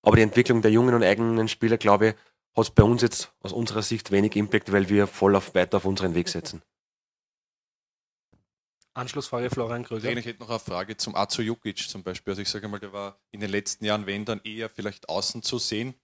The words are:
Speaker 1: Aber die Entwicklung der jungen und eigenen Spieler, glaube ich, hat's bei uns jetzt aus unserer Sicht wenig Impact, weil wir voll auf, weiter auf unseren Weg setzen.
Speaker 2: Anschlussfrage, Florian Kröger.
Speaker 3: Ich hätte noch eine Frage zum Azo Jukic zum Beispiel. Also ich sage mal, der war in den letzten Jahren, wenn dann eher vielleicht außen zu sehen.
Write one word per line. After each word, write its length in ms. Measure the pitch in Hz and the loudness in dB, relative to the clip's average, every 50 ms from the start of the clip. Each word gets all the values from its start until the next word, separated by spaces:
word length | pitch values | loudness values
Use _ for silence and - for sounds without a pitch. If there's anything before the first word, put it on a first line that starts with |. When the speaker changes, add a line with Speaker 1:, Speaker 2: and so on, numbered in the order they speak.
Speaker 1:
Aber 140 | - 104 107 | 6 6 8
die 60 | 113 | 8
Entwicklung 400 | 110 107 - 117 123 - 123 113 | 6 6 6 4 4 6 4 4
der 100 | 107 110 | 6 6
jungen 220 | 107 113 123 127 120 | 6 6 6 4 4
und 80 | 117 | 4
eigenen 460 | 110 92 104 107 117 113 113 113 110 110 | 4 4 4 4 2 0 2 0 0 -2
Spieler, 300 | - _ 117 110 117 110 | -2 _ 0 0 0 2
glaube 300 | - 107 101 101 107 110 | 4 4 4 6 4 2
ich, 60 | 107 _ _ _ _ _ _ _ _ | 0 _ _ _ _ _ _ _ _
hat's 140 | - 113 - | -2 -2 4
bei 120 | _ - | _ 6
uns 200 | 104 107 120 120 | 6 6 4 2
jetzt 300 | 120 117 - - - - _ _ | 2 0 0 -4 -8 -8 _ _
aus 120 | - 98 | -14 -10
unserer 300 | 92 120 117 110 110 110 | -8 -6 -6 -4 -6 -6
Sicht 280 | 104 - 117 110 - - | -4 -4 -6 -6 -4 0
wenig 260 | 98 98 104 107 - | 2 2 2 2 2
Impact, 360 | 101 104 101 120 107 - - | 0 0 2 0 0 0 2
weil 160 | 98 101 98 90 | 2 2 2 4
wir 180 | 104 101 101 | 4 2 2
voll 300 | 98 - - 98 101 98 | 2 0 2 4 4 4
auf, 180 | 98 - - _ | 4 2 2 _
weiter 220 | 92 90 - - | 0 0 2 0
auf 80 | 98 - | -2 0
unseren 300 | 95 98 95 98 90 82 | -2 -4 -2 -4 -2 -2
Weg 140 | 87 85 - | -2 -2 -2
setzen. 340 | - 87 - - - 80 _ _ _ _ _ _ _ _ _ _ _ _ _ _ _ _ _ _ _ _ _ _ _ _ _ _ _ _ _ _ _ _ _ _ _ _ _ _ _ _ _ _ _ _ _ _ _ | -6 -8 -8 -10 -14 -16 _ _ _ _ _ _ _ _ _ _ _ _ _ _ _ _ _ _ _ _ _ _ _ _ _ _ _ _ _ _ _ _ _ _ _ _ _ _ _ _ _ _ _ _ _ _ _
Speaker 2:
Anschlussfrage, 540 | 123 123 123 - 147 135 - - 120 123 127 | -12 -12 -8 -8 -10 -8 -6 -6 -6 -4 -4
Florian 360 | - 135 117 113 120 120 120 | -4 -6 -6 -6 -6 -10 -10
Kröger. 260 | - 117 110 110 - | -10 -10 -8 -6 -6
Speaker 3:
Ich 160 | 120 120 110 | -6 -6 -8
hätte 140 | 117 113 _ | -12 -14 _
noch 100 | 117 110 | -10 -8
eine 80 | 120 110 | -8 -8
Frage 380 | - - 95 87 95 104 110 - | -8 -8 -8 -8 -8 -10 -10 -10
zum 160 | - 113 - | -10 -6 -4
Azo 260 | - 101 - - - | -4 -4 -4 -4 -4
Jukic 480 | 113 107 117 _ _ 107 95 - - - | -4 -4 -6 _ _ -10 -8 -8 -10 -10
zum 140 | - 98 | -12 -12
Beispiel. 300 | 90 92 90 - _ - | -10 -10 -12 -10 _ -8
Also 100 | 98 98 | -8 -6
ich 80 | 101 - | -8 -8
sage 180 | - 104 98 104 | -8 -8 -10 -10
mal, 100 | 104 98 | -12 -12
der 140 | 104 98 | -14 -14
war 260 | 95 101 101 98 98 _ _ _ | -14 -12 -14 -14 _ _ _ _
in 100 | - 104 | -12 -10
den 100 | 107 98 | -8 -4
letzten 360 | 98 104 101 - - _ 110 | -4 -4 -4 -6 -10 _ -2
Jahren, 200 | 104 104 107 101 | -2 -2 -2 -4
wenn 200 | 95 98 101 107 | -6 -8 -8 -6
dann 140 | 110 110 101 | -8 -8 -8
eher 260 | _ 110 107 110 113 110 | _ -14 -12 -10 -12 -12
vielleicht 400 | _ - 101 104 95 - - - | _ -10 -10 -10 -10 -12 -10 -6
außen 340 | 78 95 101 - - 117 | -6 -4 -4 -6 -8 -8
zu 160 | - - - - | -8 -6 -6 -6
sehen. 360 | - - 107 107 117 131 127 _ | -6 -6 -6 -6 -8 -8 -12 _